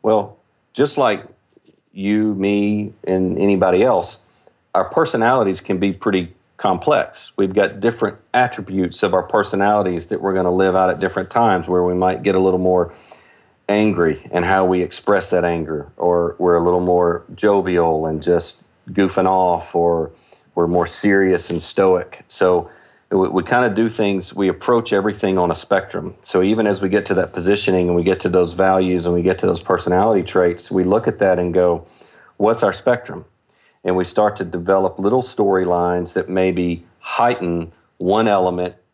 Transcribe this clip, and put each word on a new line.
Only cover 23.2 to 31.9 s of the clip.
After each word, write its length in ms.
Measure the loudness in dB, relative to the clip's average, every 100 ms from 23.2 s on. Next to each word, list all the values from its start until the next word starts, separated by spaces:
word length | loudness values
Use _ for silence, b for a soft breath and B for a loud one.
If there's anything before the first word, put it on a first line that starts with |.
| 0
we 140 | -2
kinda 260 | 0 0 2
do 180 | 0 -2
things, 480 | 0 -2 -2 -6 -2
we 140 | -2
approach 420 | 0 0 0 2
everything 460 | 0 0 -2 -2 0
on 120 | 0
a 60 | -2
spectrum. 580 | -2 -2 -2 -10 -10 -14
So 220 | -2 0
even 240 | 2 2 0
as 140 | 0
we 80 | 0
get 160 | -2 0
to 60 | -2
that 160 | -2
positioning 560 | -2 0 0 2 0 2
and 80 | 2
we 80 |
get 160 | 2 0
to 100 | 0
those 240 | 2 0
values 520 | 2 2 2 2 0 0
and 100 | 0
we 60 |
get 180 | 0 0
to 60 | 0
those 160 | -2
personality 640 | -2 -2 2 2 2 2
traits, 460 | 0 2 2 0 -4
we 140 | -2
look 240 | 2 0 0
at 120 | 0
that 200 | 0 2
and 140 | 0
go, 340 | 2 2 0 -6